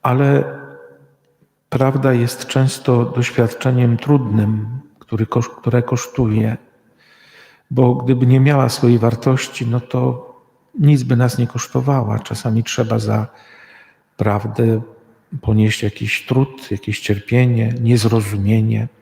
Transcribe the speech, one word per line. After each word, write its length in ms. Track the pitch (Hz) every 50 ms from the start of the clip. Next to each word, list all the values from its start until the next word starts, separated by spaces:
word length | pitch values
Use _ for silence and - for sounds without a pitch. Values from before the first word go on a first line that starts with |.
Ale 420 | - 135 123 131 139 139 139 139 143 - - - - - - - - - - _ - _ _ _ _ _ _ _ _ _ _ _ _ _
prawda 440 | - 127 131 135 135 143 131 139
jest 340 | 127 120 120 120 - - -
często 580 | - - 131 131 131 - - - - 123 120 120
doświadczeniem 920 | - - 123 120 - - - 120 117 - - - 131 127 123 123 120 120
trudnym, 840 | 113 - 139 147 139 123 110 101 110 104 104 110 107 107 110 120 135 - - _ _
który 280 | - _ 113 104 113
kosz-, 220 | - - 120 120 -
które 340 | - - - 123 110 123
kosztuje, 760 | 120 - 131 120 - - - - 127 110 107 110 110 110 113 - _ _ _ _ _ _ _ _ _ _ _ _ _ _ _ - - _ _ _ _ _
bo 240 | - 127 131 123 123
gdyby 320 | 127 123 123 131 123 131
nie 140 | 123 127 135
miała 280 | 131 143 147 139 131 120
swojej 300 | - - - 120 120 117
wartości, 680 | 110 117 117 113 - 135 131 127 - - - - 123
no 140 | 117 117 123
to 520 | 120 - - 127 127 131 123 127 - - - - _ _ _ _ _ _ _ 277
nic 240 | 156 143 147 135
by 140 | 123 123 127
nas 220 | 120 127 123 - -
nie 80 | 120
kosztowała. 720 | 117 - 123 - - - 131 127 139 139 135 117 107 107 107
Czasami 460 | - - 113 107 - 127 110 113 113
trzeba 340 | - - - 117 110 113 113
za 280 | 107 104 107 110 110 - _ - - - - - - - - - - _ _ _ _ _ _
prawdę 640 | - 101 107 101 104 104 110 110 - 120 113 113 110 113 - - - _ _ _ _ _ _ - 135
ponieść 420 | - - 110 107 110 110 107 -
jakiś 440 | - 104 - - - 110 - - -
trud, 440 | - 127 127 135 135 - - - -
jakieś 300 | 101 98 - - 101 -
cierpienie, 720 | - - 104 101 - - 117 123 127 123 120 113 110 113 120 123
niezrozumienie. 1080 | 117 113 123 117 104 113 110 113 104 98 104 101 98 104 110 110 110 110 113 107 113 127 _ _